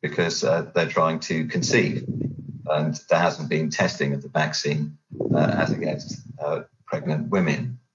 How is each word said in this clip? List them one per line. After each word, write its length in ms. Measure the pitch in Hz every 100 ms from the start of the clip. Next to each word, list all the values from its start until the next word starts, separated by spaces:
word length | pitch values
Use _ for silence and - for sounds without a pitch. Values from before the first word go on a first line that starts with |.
because, 420 | - - 85 82
uh, 260 | - 82 - 87
they're 120 | 82
trying 320 | - 80 82
to 260 | - 80 78
conceive, 580 | 90 - 120 - - - - - - - - 76
and 320 | 76 78 76 -
there 100 | 85
hasn't 300 | 85 - 76
been 200 | 78 78
testing 440 | - 92 - 69
of 80 | 69
the 80 | 67
vaccine, 680 | 78 76 76 - 76 76 - _ - -
uh, 40 | 76
as 340 | 76 - 82
against, 500 | - 76 73 - - - -
uh, 240 | 76 76 - _ -
pregnant 440 | 76 73 78 76
women. 500 | - 85 73 - - _